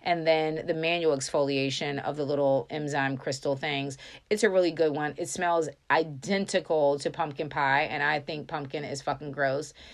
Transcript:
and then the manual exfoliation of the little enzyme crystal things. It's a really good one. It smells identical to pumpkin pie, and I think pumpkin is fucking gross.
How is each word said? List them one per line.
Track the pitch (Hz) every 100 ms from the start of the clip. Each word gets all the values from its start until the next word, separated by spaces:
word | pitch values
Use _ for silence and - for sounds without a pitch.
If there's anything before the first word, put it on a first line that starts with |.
and | - 170 160
then | 160 156 156 -
the |
manual | 160 165 170 160 139
exfoliation | - 156 139 139 135 135 147 143
of | - 147
the |
little | 139 143 139 135 -
enzyme | 151 147 143 139 135
crystal | - 135 143 135
things. | 156 143 139 131 - - -
It's | 208
a | 220
really | 185 175
good | 160 156 147
one. | 151 143
It | 170
smells | - 175 170 151 - -
identical | 151 160 139 170 196 196 185 156 156 143 143
to | 160
pumpkin | 151 160 139 151
pie, | 151 139 139 147
and | 147
I | 147 151
think | - 156 -
pumpkin | 160 139 151 147
is | 139
fucking | - 139 147
gross. | 139 135 135 151 - -